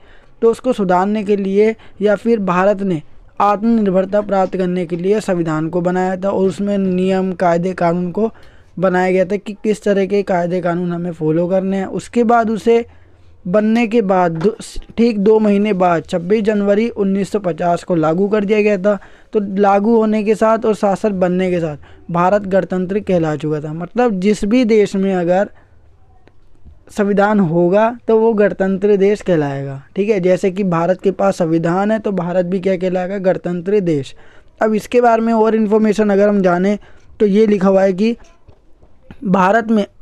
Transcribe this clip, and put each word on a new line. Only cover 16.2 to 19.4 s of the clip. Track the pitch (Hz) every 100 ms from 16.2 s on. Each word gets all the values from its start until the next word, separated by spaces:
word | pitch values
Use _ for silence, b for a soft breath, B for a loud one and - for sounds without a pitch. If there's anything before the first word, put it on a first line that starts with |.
| 175 226
जनवरी | 208 208 202 208 233
उन्नीस | - 196 196 185
सौ | 208
पचास | 190 160 175 170
को | -
लागू | 175 156 170 202
कर | 214
दिया | 202 214
गया | 208 202
था। | 202 196 B B B
तो | 220